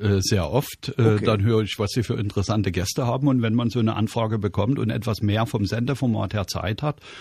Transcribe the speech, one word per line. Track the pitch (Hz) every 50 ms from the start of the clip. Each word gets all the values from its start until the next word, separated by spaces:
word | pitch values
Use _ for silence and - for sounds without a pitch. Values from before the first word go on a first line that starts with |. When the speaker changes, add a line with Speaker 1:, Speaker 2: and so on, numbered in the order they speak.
Speaker 1:
äh, | 110 104 101 95
sehr | 92 - 113 95 85 76
oft. | 110 131 147 - - - - - -
Äh, | - 117 110 107
Speaker 2:
Okay. | 104 104
Speaker 1:
dann | 117 107 101 101
höre | 117 113 110
ich, | 110 95 - -
was | 104 101
Sie | - 127 110
für | - 117
interessante | 113 107 98 - 101 92 - 107 107 98 98 85
Gäste | 90 92 - - - 131
haben. | 120 120 131 143 143
Und | 131 127
wenn | 117 110 110
man | 120 120 113
so | 110 123
eine | 113 110 110
Anfrage | 101 107 110 - 117 113 107 113
bekommt | 107 104 101 - - 101 113 143 127
und | 113 110
etwas | - 117 104 123 107 -
mehr | - 104 101 110 117
vom | 117 - 113 101
Sendeformat | 92 104 117 120 123 139 - 135 123 110 101 101 95 -
her | 104 95
Zeit | - - - - 92 107 - -
hat, | 151 - - - - - -